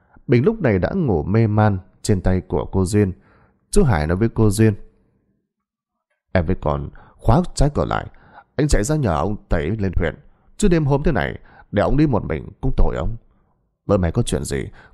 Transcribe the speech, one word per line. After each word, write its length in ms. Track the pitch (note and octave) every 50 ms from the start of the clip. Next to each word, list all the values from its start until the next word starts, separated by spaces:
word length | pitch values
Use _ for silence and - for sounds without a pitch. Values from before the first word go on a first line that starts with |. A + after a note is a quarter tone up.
| _ _ _ - - -
Bình 180 | B2+ B2 C3+
lúc 160 | G#3 A3+ A3+
này 180 | F3 B2 G2+ F#2
đã 120 | - - -
ngủ 280 | G3 E3+ C3 F#2+ D2+ D2+
mê 240 | - G2 A2+ A#2 G#2
man 320 | G#2 G#2+ G#2+ G#2+ G2 F2+ - _ _ _
trên 200 | - - G#2 F#2
tay 200 | - - F#2 F#2
của 240 | - - - D2 -
cô 200 | - - F#2+ F#2+
Duyên. 260 | F2 G#2 G#2 G#2 F#2+ E2+ - _ _ _ _ _ _ _ _ _ _
Chú 120 | - G3+ G3
Hải 240 | C3+ G#2+ D#2 D2+ D#2
nói 100 | F2 F#2
với 120 | F#2 F2+
cô 200 | - - A2 G#2+
Duyên, 240 | - A2 A2 A2 G#2 - - - _ _ _ _ _ _ _ _ _ _ _ _ _ _ _ _ _ _ _ _ _ _ _ _ _ _ _ _
"Em 140 | - F#2+ E2
với 100 | D#2+ F#2+ -
con 280 | - D2+ C#2+ D2 D2 - - - - - -
khóa 260 | _ - - A#2 E3 F3+ - -
trái 140 | - C3+ C#3+ C#3+
cửa 120 | G2+ D2+
lại, 220 | G#1+ G#1+ G#1 - - - - _ - - - - _ _
anh 120 | - D3 D3
chạy 160 | - - G#2
ra 120 | C#3 D#3
nhờ 200 | D#3 C#3 G#2 D#2+
ông 200 | C#2+ D#2 G2+ G#2 - - -
thầy 200 | G2+ F2 D2 D#2+
lên 220 | A2 A#2 G2 F#2+ F2
huyện, 200 | - E2+ D#2 G1+ - - - - _ _ _ _ -
chứ 100 | - G3
đêm 180 | E3+ E3 D#3
hôm 180 | C3+ C#3+ C#3 C#3+
thế 80 | F3+
này 280 | C#3+ G2 C#2+ B1+ G#1+ - - - - - - _
để 120 | - G#2 F2+
ông 140 | F2+ A#2 C#3+
đi 100 | D#3 D3+
một 180 | A#2+ F#2+ -
mình 260 | - D#2+ C#2+ A#1 - - _
cũng 100 | - C3 B2 -
tội 180 | - C2 A#1+
ông. 200 | B1 D#2 F#2 A2 A2 - _ _ _ _ _ _ _ _ _ _ _ _
Lỡ 120 | - G2+ G2
mày 140 | F2 E2
có 100 | D#2+ A2+
chuyện 220 | A#2 - - C#2+ C#2+
gì 220 | D2 C#2 C2+ - - - - - -